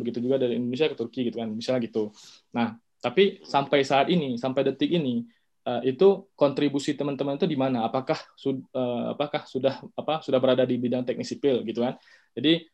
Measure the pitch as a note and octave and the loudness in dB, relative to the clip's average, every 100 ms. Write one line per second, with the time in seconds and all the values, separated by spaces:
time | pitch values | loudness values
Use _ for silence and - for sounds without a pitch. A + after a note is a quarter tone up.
0 | A#2+ A#2 B2 C3+ B2 A#2 A#2+ B2+ D#3 - | -4 -4 0 0 0 -2 -2 0 -2 -2
1 | A#2 - A#2 A2+ A2+ A2 A#2 B2+ A2+ A2 | -6 -4 -4 -4 -6 -6 -2 -2 -2 -4
2 | G#2 - - - _ A#2+ A2+ G#2+ _ _ | -4 -8 -20 -20 _ -2 -2 -4 _ _
3 | B2 D3+ G3 - - C#3 C3+ C#3+ C3+ C#3 | -2 4 2 2 -2 -2 2 2 4 4
4 | C3+ F3 C#3 A#2+ C3 C3 C3+ C3+ D3 E3+ | 4 2 0 -2 -2 0 0 0 0 0
5 | C3+ A#2 A#2 _ _ _ C3 B2 B2+ C3 | 0 -2 -6 _ _ _ -6 -2 -2 4
6 | G3 F#3+ - - C#3+ C3+ D3 C#3 D3+ - | 4 4 -4 0 2 2 0 0 -4 -2
7 | C#3+ C#3 C#3+ C#3 F#3 C3+ C3+ B2 A2+ C3 | -4 -2 -4 -2 -2 0 0 0 0 -2
8 | C3+ D#3 - - C3+ C3+ - C3 B2 A#2+ | -2 -4 -6 -6 -4 -4 -6 -4 -2 -2
9 | A#2 A#2 D3 D3 - C3 C3 - - - | -4 -4 -4 -4 -6 -2 0 -2 -10 -8
10 | - D3+ - C3 C3 B2+ B2+ B2+ B2 B2 | -4 -4 0 2 4 4 2 2 0 -2
11 | B2 A#2 A#2 - C#3+ A#2+ A2 A2 B2 C3+ | -2 -4 -6 -2 0 0 -2 -2 -2 -4
12 | _ - _ - C#3+ E3+ - | _ -20 _ -2 2 2 -2